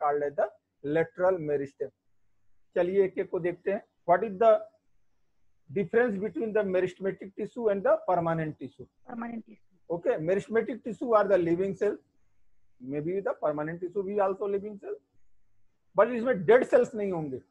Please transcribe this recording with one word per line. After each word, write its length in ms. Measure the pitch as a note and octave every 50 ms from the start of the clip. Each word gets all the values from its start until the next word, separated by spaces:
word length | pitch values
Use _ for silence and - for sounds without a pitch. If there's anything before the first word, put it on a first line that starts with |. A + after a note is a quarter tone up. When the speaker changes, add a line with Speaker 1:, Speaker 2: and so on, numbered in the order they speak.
| D#3
Speaker 1:
called 320 | D3 D3 D3 C#3+ C#3+ C#3+
the 120 | - C#4+ G#4 - _ _ _ _ _ -
lateral 540 | C#3+ D3+ E3 E3 - - F3 F3+ F#3 F#3+ F3
meristem। 480 | D3+ D3 D3 C#3 C#3 C3 - - C#3+ - - _ _ _ _ _ _ _ _ _ _ _ - _ _ _ -
चलिए 300 | F#3 F3 F3+ F#3+ G3 F#3+
एक 140 | F#3 F#3+ G#3
एक 100 | F#3 -
को 100 | - F3+
देखते 320 | E3 F3 E3+ - - G3+
हैं। 120 | G3 A3+ - _ _ _ _ -
What 200 | F3 - A3 A3+
is 100 | F#3+ F3+
the 200 | A3+ A3+ G#3+ G#3+ - - - _ _ _ _ _ _ _ _ _ _ _ _ _ _ _ _ _ _ - C3+
difference 500 | F#3+ G3+ - - A3+ B3 B3 G3+ F#3 G3
between 300 | A3 - D#4 A#3 A3 G3+
the 100 | G#3+ G3+
meristematic 680 | F#3+ F#3 F#3 F#3 F3+ - - F#3+ G3 F#3 - - G3 - -
tissue 280 | G#3+ - - A#3+ A#3 G#3+
and 120 | G3+ G3
the 160 | F#3 C4 D#4 G#3+ - -
permanent 440 | F3+ F3 E3+ E3 E3 D#3+ D#3+ D#3 D3
tissue? 320 | - C#3 B2 - - A#2+ - _ _ _ -
Speaker 2:
Permanent 320 | A#3+ A#3 A#3 A#3 A#3 A3+
tissue। 160 | - - G#3+ - _ _ _ _ _ -
Speaker 1:
Okay, 260 | E3+ E3+ - C4+ A#3+ E3+
meristematic 680 | D#3 E3 F#3+ G3+ G3 - G#3+ A3+ A3 A3+ B3+ - -
tissue 280 | A#3+ G3+ - C#4 A#3+
are 160 | A3 G#3 G#3 G3
the 100 | G3 F3+
living 380 | F3 E3 E3+ E3+ F#3+ G3 F#3+
cell, 200 | - G#3 G#3 - - _ _ _ _ _ _ _ _ - - - - - - _ _ B2
maybe 360 | C3 C#3+ D3+ D3 E3+ F#3 G3+
the 120 | F#3+ A#3+ - - -
permanent 340 | D3+ D3 D3 D3+ D#3+ E3+ F3
tissue 240 | F#3 E3+ F3 G#3 F#3+
भी 140 | F#3+ G#3 G#3
also 300 | G3 G3 F#3+ F#3+ G#3+ G3+
living 280 | G3+ G3 G3 G#3+ G#3
cell, 180 | G3+ - - - - _ _ _ - - - - - - _ _ _ - _ _ _ _ _ - F3+
but 100 | G#3+ A#3+
इसमें 380 | B3+ A#3 A3+ C4 - F#3 E3+
डेड 180 | E3 A3+ B3+ -
सेल्स 320 | - - B3 A#3+ A#3+ -
नहीं 160 | G#3 G3+ G3
होंगे। 300 | F3+ E3 D#3 C#3 B2+ A2+ - _